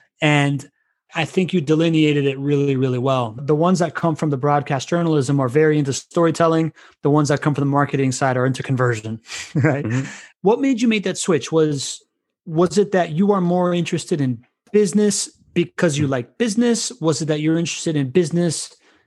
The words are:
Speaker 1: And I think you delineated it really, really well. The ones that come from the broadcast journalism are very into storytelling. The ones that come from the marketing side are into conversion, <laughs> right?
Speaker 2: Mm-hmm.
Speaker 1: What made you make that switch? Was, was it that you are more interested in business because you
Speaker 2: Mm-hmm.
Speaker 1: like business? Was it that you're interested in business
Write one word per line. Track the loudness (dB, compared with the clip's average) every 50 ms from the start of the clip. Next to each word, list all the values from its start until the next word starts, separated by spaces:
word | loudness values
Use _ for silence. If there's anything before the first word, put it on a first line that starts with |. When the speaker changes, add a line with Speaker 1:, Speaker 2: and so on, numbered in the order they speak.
| _ _ _ -2 0
Speaker 1:
And | 2 2 2 2 2 0 -4 -6 -12 _ _ _ _ _ _ _ _ -6
I | -6 -6
think | -4 -2 -2 -2 0 0
you | -2
delineated | 0 2 2 2 2 2 4 4 4 4 4 2 0
it | 0 -2 -2
really, | -2 0 0 0 2 0 0
really | 0 0 0 0 0
well. | 0 0 0 0 -2 -4 -6 -6
The | -2 0 0
ones | 2 2 2 2 2
that | 0 -2 -2
come | -2 -2 -2 -2
from | 0 -2 -2
the | -2
broadcast | 0 0 0 0 0 0 -2 -4 -4 -4 -2
journalism | -2 0 0 2 2 0 0 2 0 0
are | 0 2
very | 2 2 4 4 4 2
into | 0 -2 -2
storytelling. | -6 -6 _ -2 0 0 2 2 2 2 2 2 2 0 -2 -4 -10 -20 -20 _ _ 0
The | 2
ones | 2 2 2 2
that | 0 0
come | 0 0 0
from | 0 0
the | 0
marketing | 2 0 0 0 0 0 0 0 0
side | 0 0 0 0
are | 0 0
into | 0 -2 -2 -4
conversion, | -4 -2 0 0 0 -2 -2 -6 -8 -10 -10 _ -12 -14 -14
<laughs> | -10 -6 -2
right? | 0 2 2 2 0 -2
Speaker 2:
Mm-hmm. | -2 -4 -4 -4 -6 -10 -16 -20 -20 _ _ 0
Speaker 1:
What | 0 2 2
made | 2 0 0 0 0
you | 0
make | 0 0 -2
that | -4 -6
switch? | -4 -2 0 0 0 0 0
Was, | 0 2 2 2 0 -2 -6 -8 -12 -14 _ _ _ _ _ _ _ _ -14
was | -6 -2 0 0 2 2
it | 0 0 2 2
that | 0 0 0 0
you | 0 2 2 2
are | 2
more | 2 0 0 0 0 0 0
interested | -2 -2 -2 -4 -6 -4 -4 -4 -2
in | -2 -2 -4 -6 -8 _ _ _ _ _ 2
business | 2 2 2 2 2 2 2 0 -2 -4 -8 -12 _ _ _ -2
because | -2 -2 -2 _ 0 0 0 2
you | 2 -2
Speaker 2:
Mm-hmm. | 0 -2
Speaker 1:
like | -2 -4 -6 _ -4
business? | -2 -2 0 0 2 2 2 0 -2 -6 -8 -4
Was | -2 -2 -2 -2 -2
it |
that | -2 -2 -2
you're | 0 0 0 0
interested | 0 -4 -6 -6 -4 -4 -2
in | -2 -2 0
business | 0 0 0 2 0 0 0 0 -2 -4 -8 -12 -16 _ _ _ _ _ _